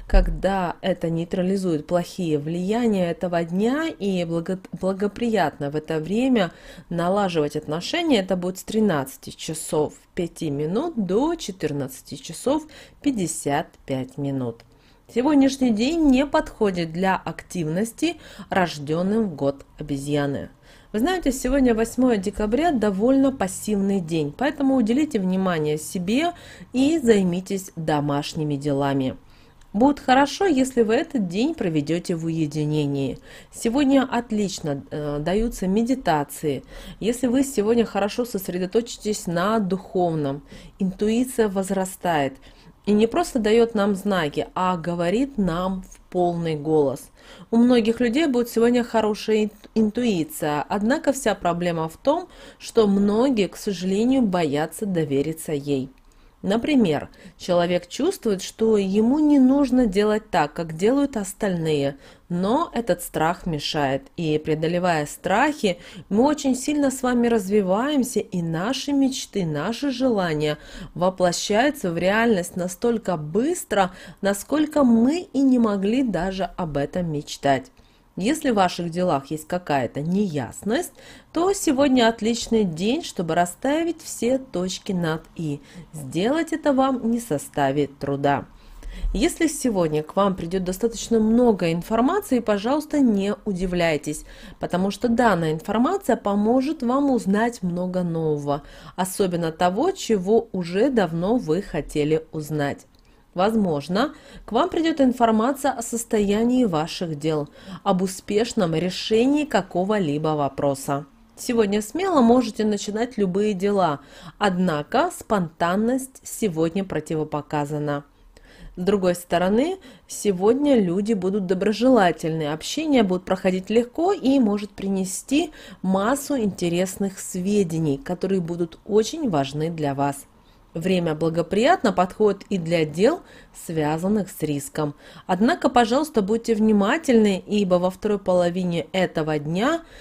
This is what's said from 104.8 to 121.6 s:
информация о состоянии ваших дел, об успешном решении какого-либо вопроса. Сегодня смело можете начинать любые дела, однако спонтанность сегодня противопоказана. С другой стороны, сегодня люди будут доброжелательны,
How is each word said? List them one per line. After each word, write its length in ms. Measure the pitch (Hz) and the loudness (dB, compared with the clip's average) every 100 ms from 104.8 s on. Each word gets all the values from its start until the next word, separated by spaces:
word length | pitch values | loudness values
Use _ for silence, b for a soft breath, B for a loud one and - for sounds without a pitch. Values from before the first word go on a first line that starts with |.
| 320 320 | 0 4
информация 720 | 254 233 226 220 233 269 277 | 2 4 4 4 2 0 -2
о 100 | 240 | -2
состоянии 840 | 226 233 - 214 202 208 233 254 233 | -6 -8 -2 0 2 2 2 2 2
ваших 520 | 156 160 - 170 147 | 2 -2 -4 -6 -4
дел, 300 | 156 156 147 B B 180 | -2 -2 -4 B B -6
об 200 | 202 190 | 0 0
успешном 760 | 190 - - 208 240 - 170 160 | 0 -4 -2 0 0 0 0 0
решении 680 | 180 - - 220 262 294 294 | -2 -4 0 2 4 2 2
какого-либо 920 | 208 185 175 190 214 160 147 156 151 | -2 0 -2 0 0 0 0 0 0
вопроса. 720 | 139 - 143 139 - 143 - _ - - | -2 0 -2 -2 -4 -6 -6 _ -20 -10
Сегодня 440 | - 233 208 208 | -2 2 2 0
смело 380 | 214 320 392 320 | -2 -4 0 4
можете 460 | 233 247 226 - 214 | 6 6 2 -2 -2
начинать 520 | 202 - 202 247 226 | -2 -4 -4 -4 -2
любые 360 | 196 185 214 | 0 0 0
дела, 480 | 185 202 202 170 143 B B 170 - | 0 0 2 2 0 B B -20 -2
однако 760 | 208 180 185 151 147 247 349 - | -2 2 0 0 -2 0 0 -4
спонтанность 1040 | - 208 165 - 170 196 226 262 262 - | -2 -2 -2 -2 0 2 0 -2 -4 -14
сегодня 600 | - - 214 160 165 196 | -16 -4 -2 0 0 -2
противопоказана. 1200 | 190 151 151 160 151 151 - 151 143 151 147 143 - _ - - B B 170 - | -4 -6 -4 -4 -4 -6 -4 -4 -2 -4 -4 -4 -8 _ -20 -20 B B -18 -6
С 60 | |
другой 320 | 180 202 185 175 | 0 2 0 -2
стороны, 600 | - 170 185 220 311 381 B B _ | -2 0 2 2 2 -2 B B _
сегодня 680 | - 208 180 202 262 294 254 | -4 -2 2 2 4 4 4
люди 360 | 180 180 208 | 4 0 0
будут 320 | 214 185 208 180 | 0 0 -2 -2
доброжелательны, 1080 | 190 | 0